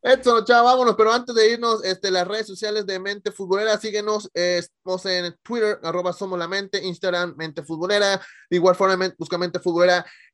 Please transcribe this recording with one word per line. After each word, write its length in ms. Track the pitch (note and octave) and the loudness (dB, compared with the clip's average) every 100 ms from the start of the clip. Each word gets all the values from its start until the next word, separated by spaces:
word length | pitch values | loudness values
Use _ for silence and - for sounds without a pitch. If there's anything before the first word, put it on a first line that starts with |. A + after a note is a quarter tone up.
Edson 360 | - C4 B3 C#4 | 4 2 4 2
Ochoa, 240 | - A#3+ | 6 6
vámonos, 320 | A#3+ B3+ B3 G#3 | 6 4 4 4
pero 160 | A3 | 4
antes 220 | A#3+ B3 | 2 0
de 180 | A3+ A3 | 2 2
irnos, 320 | A#3 A#3 A3 | 2 -2 -2
este, 260 | F#3 F#3 G3 | -2 -4 -2
las 160 | F#3 F3+ | 0 -2
redes 200 | G#3+ G#3 | -4 -8
sociales 400 | F#3 G#3+ G#3+ G3 | -8 -6 -4 -4
de 120 | F#3+ | -6
Mente 320 | G3 G3+ G3 | -6 -6 -8
Futbolera, 460 | - F#3+ G3 A3 G#3 | -8 -2 0 0 -2
síguenos, 540 | A3 G#3 G#3 G#3+ G#3 | -2 -4 -2 -4 -4
eh, 240 | - F3+ F3 | -4 -2 -2
estamos 440 | E3+ _ F#3 F#3 | -4 _ -8 -6
en 320 | F#3+ F3+ F3 E3 | -4 -4 -4 -12
Twitter, 360 | - A#3 G#3+ G#3 | -8 -2 -2 -2
arroba 320 | E3 F3 F3+ | -4 -4 -4
Somos 240 | F3 G3 F3+ | -6 -8 -6
la 100 | E3+ | -4
Mente, 340 | G3 G3 G3 | -6 -6 -6
Instagram, 520 | F#3 E3+ F#3+ F3 F3 C#3 | -6 -6 -4 -2 -4 -6
Mente 260 | D#3+ D3+ | -12 -12
Futbolera, 540 | D3+ D#3+ F3+ G#3 G3+ F#3+ | -10 -8 -2 0 2 0
de 400 | - - _ F3 | -6 -20 _ 2
igual 180 | F3+ | 4
forma, 220 | F3+ F#3+ F#3 | 4 2 2
men-, 180 | F#3 - | -2 -6
busca 180 | D#3+ F3 | -8 -4
Mente 240 | F3 E3+ | -4 -4
Futbolera 460 | F3+ E3+ F3+ F3+ E3 - _ | -2 2 4 4 -2 -20 _